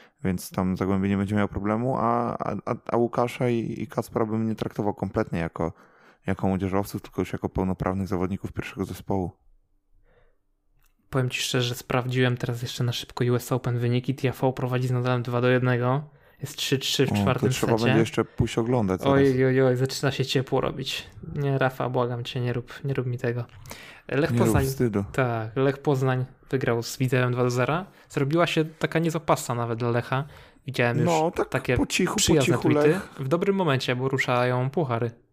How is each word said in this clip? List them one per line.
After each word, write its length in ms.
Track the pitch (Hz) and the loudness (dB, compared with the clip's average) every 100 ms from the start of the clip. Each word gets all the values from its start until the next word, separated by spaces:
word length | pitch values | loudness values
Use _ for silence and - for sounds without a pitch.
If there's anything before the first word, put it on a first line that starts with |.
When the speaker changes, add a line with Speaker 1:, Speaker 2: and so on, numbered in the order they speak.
| - _ | -20 _
Speaker 1:
więc 260 | 156 180 - | -4 -4 -4
tam 260 | - 92 92 | -2 -2 0
Zagłębie 320 | 95 98 98 | 0 0 2
nie 80 | 98 | 0
będzie 180 | 98 | 0
miało 140 | 104 101 | 0 0
problemu, 480 | 101 101 110 123 131 | -2 -2 -2 -2 0
a, 400 | 113 120 120 - | 0 0 -2 -4
a, 160 | - 104 | -4 -6
a, 100 | - 117 - | -6 -6 -2
a 40 | 117 | 0
Łukasza 520 | 117 - 120 - 123 | 0 0 -2 0 0
i, 340 | 117 110 - | 0 -2 -6
i 40 | - | -6
Kacpra 400 | - - 120 110 | -6 -4 -2 0
bym 220 | 110 113 | 0 -2
nie 60 | |
traktował 400 | 107 - - 104 | -2 -4 -2 -4
kompletnie 440 | - 98 113 110 87 | -2 -2 -2 -2 -2
jako, 340 | 82 - 82 - - _ - _ - | -4 -2 -4 -4 -18 _ -20 _ -6
jako 220 | 98 95 | -2 0
młodzieżowców, 540 | 95 95 98 101 104 | 0 0 0 -2 -8
tylko 200 | - - | -6 -4
już 100 | 92 | -4
jako 160 | 95 95 | -4 -4
pełnoprawnych 600 | - 95 92 92 95 92 | -2 -2 0 -2 -2 -2
zawodników 440 | 92 90 98 - | -2 -2 -4 -6
pierwszego 320 | - - - | -10 -10 -6
zespołu. 460 | 90 92 - 98 87 - _ _ _ _ _ _ _ _ _ _ _ _ _ _ _ _ _ | -6 -6 -4 -2 -2 -6 _ _ _ _ _ _ _ _ _ _ _ _ _ _ _ _ _
Speaker 2:
Powiem 200 | 135 127 | -2 -2
ci 120 | - | -2
szczerze, 320 | - 131 120 | -2 0 0
sprawdziłem 640 | 123 - 131 123 127 127 123 | -4 -2 -2 0 2 2 2
teraz 260 | 127 120 | -2 -4
jeszcze 220 | 120 - | -6 -2
na 80 | 123 | -2
szybko 320 | - - - | -2 -8 -2
U 100 | 123 | 2
S 180 | 123 - | 2 0
Open 260 | 127 123 120 | -2 0 0
wyniki. 360 | 120 123 123 | 2 2 0
Tiafoe 380 | 135 127 - 131 | 0 -2 2 0
prowadzi 360 | 127 127 127 127 | 0 -2 0 0
z 20 | |
Nadalem 320 | 123 127 123 | 0 2 0
dwa 180 | 120 120 | 0 2
do 80 | 123 | 4
jednego. 540 | 127 127 120 123 135 151 - - _ | 4 2 2 2 0 -2 -16 -20 _
Jest 160 | 135 - | -12 -6
trzy 220 | - 135 | -2 0
trzy 280 | - - 131 | 0 0 2
w 60 | |
Speaker 1:
O, 20 | |
to 80 | 104 | 2
Speaker 2:
czwartym 280 | 101 127 135 | 2 2 2
Speaker 1:
trzeba 220 | 131 - | 2 2
Speaker 2:
secie. 120 | 113 | 4
Speaker 1:
będzie 160 | 117 113 | 4 4
jeszcze 240 | 113 - | 2 0
pójść 340 | 110 - 117 - | -2 -2 0 0
oglądać 420 | 117 127 98 92 | 2 2 2 2
zaraz. 140 | 139 | 2
Speaker 2:
Oj, 300 | 139 139 127 | 4 4 4
oj, 180 | 131 131 | 4 4
oj, 140 | 131 123 | 4 2
zaczyna 360 | 131 - 139 | 0 0 -2
się 120 | - | 0
ciepło 360 | 131 139 123 135 | 0 0 0 -2
robić. 460 | - 143 131 - - - - | -2 -4 -8 -8 -10 -16 -10
Nie, 240 | 147 139 135 | -4 -2 2
Rafa, 300 | 131 - 127 | 0 0 -2
błagam 360 | 127 123 123 | 0 -2 -2
cię, 160 | 123 131 | -6 -4
nie 120 | 123 | -2
rób, 320 | 120 - - | -2 -6 -8
nie 100 | 139 | -4
rób 120 | 135 123 | -2 -2
mi 120 | 120 | -2
tego. 260 | 123 120 117 - - - - - - | -2 -2 -6 -12 -18 -18 -18 -18 -4
Lech 220 | 131 160 | 0 2
Speaker 1:
Nie 80 | 120 | 4
rób 80 | 117 | 4
Speaker 2:
Poznań, 200 | 107 135 | 4 2
Speaker 1:
wstydu. 380 | 135 123 101 101 | 0 0 0 -2
Speaker 2:
tak, 440 | - 123 117 110 131 | -2 0 -2 -4 0
Lech 220 | 139 139 | 0 0
Poznań 460 | 151 131 131 127 131 - - | 0 0 2 0 -4 -10 -6
wygrał 320 | 135 131 117 | -2 0 0
z 140 | 117 - | -2 -4
Widzewem 360 | 127 127 123 | 0 2 2
dwa 100 | 123 | 2
do 80 | 123 | 2
zera. 360 | 123 123 160 196 - - | 2 0 0 -4 -16 -8
Zrobiła 380 | 151 139 165 160 | -2 0 2 2
się 180 | 165 | 2
taka 340 | 160 - 156 165 | -2 -2 -2 0
niezapasna 560 | 165 160 - 151 - | 0 -2 0 0 0
nawet 240 | 120 117 117 | -4 -2 -2
dla 120 | 120 | 0
Lecha. 340 | 120 - 131 147 - - - - | 0 0 -4 -4 -12 -20 -16 -8
Widziałem 320 | 127 120 135 | 0 2 2
już 80 | 170 | 2
Speaker 1:
No, 240 | 160 160 | 4 2
tak 180 | - - | 0 -2
Speaker 2:
takie 280 | 131 - 123 | -2 0 0
Speaker 1:
po 100 | - | 0
cichu, 280 | - 180 | 0 0
po 40 | 214 | 2
Speaker 2:
przyjazne 280 | - 156 127 | 4 4 4
Speaker 1:
cichu 160 | 120 | 2
Speaker 2:
tweety. 260 | 160 147 147 | 4 4 4
Speaker 1:
Lech. 200 | 185 - - | 4 -2 -10
Speaker 2:
W 100 | 131 | -2
dobrym 280 | 170 190 196 | 0 2 2
momencie, 400 | 170 131 - 123 | 2 2 0 -2
bo 120 | 135 | 0
ruszają 600 | 135 - 123 123 123 131 | 0 2 2 2 0 0
puchary. 400 | 180 135 117 117 - _ | -2 -2 0 -2 -6 _